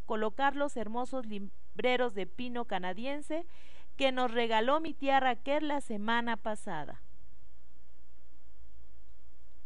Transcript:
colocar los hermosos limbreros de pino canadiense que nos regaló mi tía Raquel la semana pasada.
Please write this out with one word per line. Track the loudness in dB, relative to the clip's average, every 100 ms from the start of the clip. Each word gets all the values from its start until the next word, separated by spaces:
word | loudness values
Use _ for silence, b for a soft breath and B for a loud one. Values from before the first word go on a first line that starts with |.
| -2
colocar | 0 0 0 0 2
los | 0 0
hermosos | -2 -2 -2 -2 -2
limbreros | -2 -2 -2 -2 2 2 4 2
de | 0 -2
pino | -2 -2 0 0
canadiense | 0 0 -2 -2 -2 0 0 0 b b b b 0
que | 2
nos | 2 2
regaló | 2 2 4 4 2
mi | 2
tía | 0 2 4
Raquel | 4 2 0 0 2
la | 0
semana | 0 0 2 2 2 0
pasada. | 0 -2 -2 -2 -2 -2 -2 -2 -2 -2 -2 -2 -2 -2 -2 -2 -2 -2 -2 -2 0 0 -2 -2 -2 -2 -2 -2 -2 -2 -2 -2